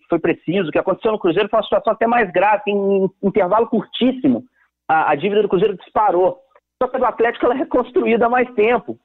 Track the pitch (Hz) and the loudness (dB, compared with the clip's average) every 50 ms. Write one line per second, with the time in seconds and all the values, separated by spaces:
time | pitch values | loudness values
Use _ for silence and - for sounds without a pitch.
0 | _ - 170 165 - 175 156 - _ - 170 202 185 139 - 175 - 190 185 - | _ -4 -4 -2 0 -2 -4 -4 _ -4 -2 -2 -2 -2 -2 -2 -2 -2 -2 -2
1 | - 220 214 202 - 175 156 190 214 202 - 220 202 - 220 190 - 233 208 - | -2 -2 -2 -2 0 0 0 0 0 0 0 -2 0 0 0 0 0 0 -2 0
2 | 226 233 240 240 226 180 165 180 190 208 214 202 208 202 202 202 196 196 196 190 | 0 0 2 0 0 0 0 0 2 2 2 0 0 -2 -2 0 0 0 0 2
3 | 190 185 - _ 196 196 - 214 185 175 208 220 233 - - 208 - - - - | 0 -2 -2 _ -4 -2 0 0 0 2 2 0 0 0 -2 -4 -4 -4 -4 -2
4 | 240 262 262 254 - - 120 110 - - _ _ _ _ _ _ _ - 156 160 | 0 0 0 0 0 0 0 0 -2 -8 _ _ _ _ _ _ _ -2 0 0
5 | 147 - 151 143 160 208 202 214 208 - 202 175 202 214 190 180 - - - 233 | 2 2 0 0 -2 0 0 0 0 2 2 2 2 0 -2 -4 -10 -6 -2 0
6 | 214 202 170 175 185 - - - - _ _ _ _ _ _ - 254 254 185 180 | 0 2 2 2 2 2 0 -4 -10 _ _ _ _ _ _ -6 -4 -4 -2 -2
7 | 247 220 214 - 226 233 233 - - 294 277 262 330 - - 254 240 - - 381 | -2 -2 0 0 0 -2 0 0 0 0 0 -2 -2 -2 -2 -2 -2 0 -2 -2
8 | 359 320 233 214 240 233 247 254 240 240 - 208 208 226 247 220 - - 110 - | 0 2 2 2 2 2 2 0 -2 -2 0 0 2 2 2 0 -2 -6 -14 -14
9 | _ | _